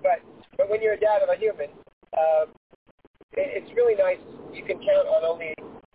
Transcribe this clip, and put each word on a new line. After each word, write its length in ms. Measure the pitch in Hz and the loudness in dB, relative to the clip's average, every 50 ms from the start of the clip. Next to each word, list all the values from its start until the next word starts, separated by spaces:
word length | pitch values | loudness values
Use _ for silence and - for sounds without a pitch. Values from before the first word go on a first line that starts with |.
But, 220 | - - - - - - - - - _ _ - | 0 0 0 -2 -4 -10 -20 -20 -20 _ _ -2
but 120 | 190 202 | -2 0
when 120 | 415 - | 0 0
you're 120 | - 220 - | 0 0 0
a 60 | - | 2
dad 220 | 208 214 214 202 | 2 2 2 4
of 80 | 196 180 | 2 2
a 60 | 180 | 0
human, 340 | 180 214 220 202 - 147 143 - - - _ _ _ _ _ - 160 | 0 0 -2 -2 -4 -8 -12 -12 -16 -20 _ _ _ _ _ -2 0
um, 320 | 160 160 160 156 156 - - _ _ _ _ _ _ _ _ _ _ _ _ _ _ _ - | 2 2 4 2 2 0 -4 _ _ _ _ _ _ _ _ _ _ _ _ _ _ _ -4
it, 280 | - - 571 - - - | -4 -4 -4 -4 -8 -10
it's 80 | - - | -6 0
really 200 | 226 240 240 220 | 2 2 4 4
nice. 240 | 196 190 185 180 170 - - - - - - - | 4 2 2 0 -2 -4 -16 -20 -18 -18 -16 -16
You 100 | - - | -12 -8
can 160 | - 190 - | -8 -8 -4
count 280 | - 202 196 190 185 - | 0 2 2 2 4 2
on 160 | 160 160 160 | 2 0 2
only, 280 | 165 165 170 165 160 156 - - 151 - - - _ _ | 0 -2 -4 -6 -12 -12 -12 -14 -18 -18 -20 -20 _ _